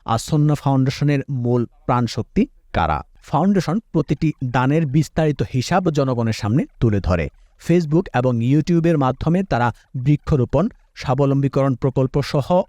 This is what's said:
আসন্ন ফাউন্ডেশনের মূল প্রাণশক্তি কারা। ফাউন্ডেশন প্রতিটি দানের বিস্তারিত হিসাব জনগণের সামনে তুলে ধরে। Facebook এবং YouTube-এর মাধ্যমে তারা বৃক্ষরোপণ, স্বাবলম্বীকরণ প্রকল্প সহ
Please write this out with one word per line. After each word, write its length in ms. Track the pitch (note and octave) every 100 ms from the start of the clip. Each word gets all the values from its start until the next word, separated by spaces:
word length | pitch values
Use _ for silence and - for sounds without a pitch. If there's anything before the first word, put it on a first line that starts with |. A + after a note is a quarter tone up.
| -
আসন্ন 500 | A2+ - D#3 D3+ D3
ফাউন্ডেশনের 640 | C#3 C3+ C3 - C#3+ C#3+ C3
মূল 360 | C3 A#2+ B2 A2+ _ -
প্রাণশক্তি 640 | B2 A#2+ - - - B3+ _ _
কারা। 300 | - D#2+ D2 - -
ফাউন্ডেশন 580 | - D3 F#3+ F#3+ D3+ F#3+ -
প্রতিটি 400 | E3 - D3+ D#3 -
দানের 420 | B2+ B2+ C3 D#3 D#3
বিস্তারিত 580 | C#3+ - - D#3 C#3+ -
হিসাব 360 | C3 - F3+ F3+
জনগণের 440 | D3 C3+ A#2+ A2+
সামনে 320 | G#2+ G2+ B2+ C#4 -
তুলে 200 | A#2+ G2+
ধরে। 300 | F2 F2 C#2+ - _ _ -
Facebook 360 | F3 D#3 D#3 F3
এবং 240 | - B2+ A#2+
YouTube-এর 600 | A#2 D3 E3+ E3+ E3 D#3+
মাধ্যমে 460 | C3 C3 D#3 F3+
তারা 300 | F#3+ A#2+ A#2+ - _ C3+
বৃক্ষরোপণ, 760 | B2+ D3 - D3+ A#2 C#3 G#3+ - _ -
স্বাবলম্বীকরণ 800 | - C3 C#3 C#3 C#3 C#3 C3+ B2
প্রকল্প 460 | C#3 C3 C3 D3
সহ 400 | C3 D3+ - F3+